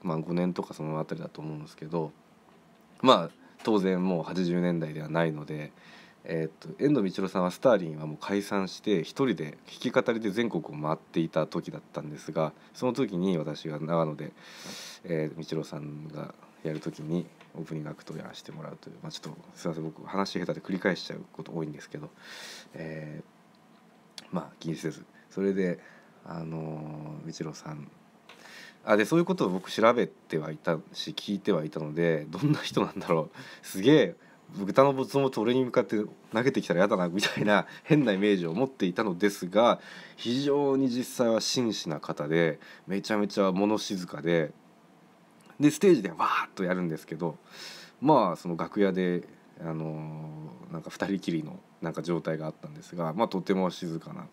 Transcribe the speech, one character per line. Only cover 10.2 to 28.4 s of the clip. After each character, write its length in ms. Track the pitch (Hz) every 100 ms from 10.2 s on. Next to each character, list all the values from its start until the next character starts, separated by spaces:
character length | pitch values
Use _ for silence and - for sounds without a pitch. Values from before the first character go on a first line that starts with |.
で 100 | 110
全 180 | 98 117
国 160 | 87
を 60 | 76
回 240 | 76 76
っ 40 | 78
て 220 | - 90
い 80 | 82
た 180 | 80 76
時 240 | 85 80
だ 100 | -
っ 20 | -
た 80 | 73
ん 80 | 76
で 100 | 76
す 140 | -
が、 220 | 80 78 - -
そ 140 | - 127
の 80 |
時 240 | 120 117 90
に 180 | 95 85
私 320 | 76 73 80
が 100 | 76
長 280 | 78 85 78
野 100 | 76
で、 160 | 76 - - - - - - -
え 260 | - 80 76
ー、 200 | 82 78
道 80 | 78
郎 60 |
さ 140 | 76 76
ん 300 | 73 73 78
が 260 | 76 73 - - -
や 100 | 80
る 80 | 76
時 200 | 82 78
に 260 | 76 85 82 - -
オ 40 | 78
ー 80 | 80
プ 80 |
ニ 60 | 80
ン 20 |
グ 80 | 76
ア 40 |
ク 120 | 80 -
ト 80 |
を 20 | 80
や 60 |
ら 80 | -
せ 100 | -
て 100 | -
も 100 | 80
ら 80 | 78
う 80 | 80
と 80 | -
い 60 |
う、 20 | -
ま 80 | 80
あ、 20 |
ち 80 | -
ょ 80 | 82
っ 40 |
と 40 | - -
す 120 | - 90
い 20 |
ま 60 |
せ 60 | 80
ん、 20 |
僕 180 | 80 - 78
話 320 | 98 98 98
下 80 | 87
手 80 |
で 60 | 82
繰 120 | -
り 60 | 95
返 180 | 98 82
し 60 |
ち 80 | -
ゃ 40 | -
う 40 | -
こ 80 | -
と 100 | -
多 100 | 82
い 40 | 78
ん 60 |
で 80 | -
す 80 | -
け 80 | 147
ど、 100 | - - - - - - -
え 500 | - 80 78 76 78 - _ _ _ - - _ - _ -
ー、 20 | -
ま 160 | 87 71
あ、 60 | -
気 100 | 80
に 60 | 78
せ 140 | 82
ず、 140 | 73 - - -
そ 140 | -
れ 100 | 98
で、 260 | 95 92 - - - - -
あ 180 | - 85
の 760 | 160 160 80 78 151 156 151 151 160
ー、 120 | -
道 120 | 156
郎 40 |
さ 140 | 151 156
ん、 180 | 151 147 - _ - - -